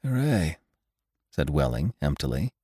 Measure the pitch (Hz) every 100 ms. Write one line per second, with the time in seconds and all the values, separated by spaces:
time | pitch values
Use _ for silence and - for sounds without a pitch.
0 | 139 127 143 120 80 85 _ _ _ _
1 | _ _ _ - 69 73 67 60 85 -
2 | 71 69 67 64 127 _